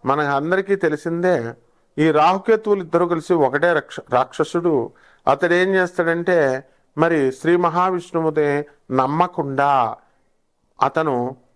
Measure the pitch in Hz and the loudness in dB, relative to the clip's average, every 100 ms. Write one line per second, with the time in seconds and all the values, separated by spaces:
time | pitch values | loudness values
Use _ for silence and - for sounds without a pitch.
0 | - 139 147 139 156 190 196 196 175 147 | 0 0 0 -2 0 -2 0 0 0 -2
1 | 170 170 175 165 117 117 _ _ _ - | -4 -2 0 0 -2 -12 _ _ _ 0
2 | 156 151 156 190 190 220 220 202 170 165 | 2 4 2 2 0 0 2 -2 0 0
3 | 175 170 156 175 135 139 170 160 - - | 0 -2 0 0 2 2 0 0 -4 -16
4 | - 127 131 - 156 180 175 147 117 _ | -2 0 0 -4 -4 -2 0 -2 -2 _
5 | _ _ - 143 175 175 185 190 180 180 | _ _ -2 0 2 2 2 0 -2 -2
6 | 165 165 175 175 139 131 - _ _ - | -2 -2 0 2 2 -2 -10 _ _ -2
7 | 165 165 135 131 160 175 175 165 185 185 | 0 2 0 -2 0 2 2 0 0 -2
8 | 175 165 160 151 147 147 147 _ _ 131 | -6 -4 -2 0 0 -2 -6 _ _ -2
9 | 131 151 175 175 143 135 139 139 117 113 | 0 0 -2 -2 -6 0 2 2 0 -4
10 | _ _ _ _ _ _ _ _ 135 151 | _ _ _ _ _ _ _ _ -2 0
11 | 160 127 123 139 _ | -2 -2 -4 -8 _